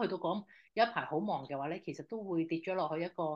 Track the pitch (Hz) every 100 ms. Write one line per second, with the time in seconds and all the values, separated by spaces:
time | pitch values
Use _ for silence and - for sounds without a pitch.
0 | 214 185 165 208 - - - - 226 170
1 | - 156 208 156 135 139 143 185 - 139
2 | 185 226 196 170 165 165 190 185 156 156
3 | 175 - 160